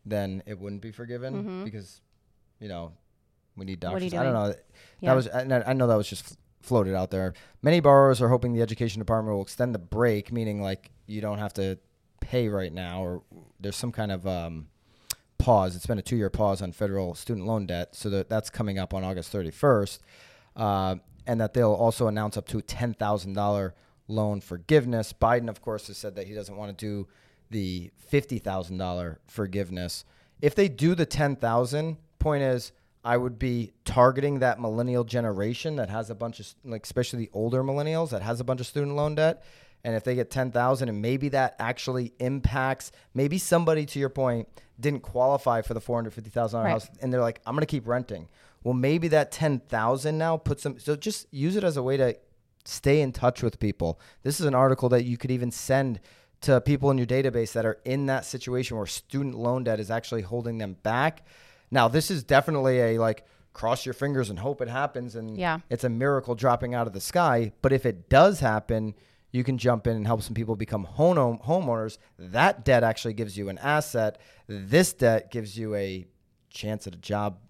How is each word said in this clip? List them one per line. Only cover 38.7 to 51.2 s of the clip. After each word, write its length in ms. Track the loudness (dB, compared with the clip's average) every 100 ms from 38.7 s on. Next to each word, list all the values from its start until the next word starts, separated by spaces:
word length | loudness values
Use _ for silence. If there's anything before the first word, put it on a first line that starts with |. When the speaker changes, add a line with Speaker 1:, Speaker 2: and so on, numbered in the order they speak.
| -4 -4 -2
Speaker 1:
loan 200 | -2 2
debt. 280 | 0 0 -10 -20 _ _
And 120 | -6 -4
if 80 |
they 100 | -2
get 160 | -2 -2
ten 220 | -2 0
thousand, 380 | 2 2 2 -2
and 120 | -2
maybe 280 | -2 0 0
that 260 | 0 0 -2
actually 560 | -6 -4 -4 -4 -4 -4
impacts, 720 | -4 0 0 2 -2 -2 -8 -20 _ -2
maybe 240 | 0 0
somebody, 480 | 2 4 4 2 0
to 120 | -2
your 100 | -2
point, 380 | 0 0 0 -4 -14 -20 -4
didn't 220 | -2 -2
qualify 640 | -2 2 4 4 2 0
for 100 | 0
the 80 | -4
four 160 | -2 -4
hundred 160 | -4
fifty 160 | -10 -6
thousand 280 | -2 -2 0
dollar 60 | 0
Speaker 2:
Right. 60 |
Speaker 1:
house, 180 | 0 -4 -8
and 100 | -2
they're 100 | 0
like, 200 | 0 -2 -4
"I'm 80 | -2
gonna 100 | -2
keep 220 | -2 -2
renting." 400 | -4 -4 -12 -14 _ -20 _ -4
Well, 80 |
maybe 340 | 0 2 2 4
that 240 | 2 2
ten 280 | 0 0 0
thousand 580 | -2 0 0 0 -2 -2
now 180 | 0 0
puts 280 | -2 -4
them, 140 | -6 -6
so 180 | -4 -4
just 300 | -4 -6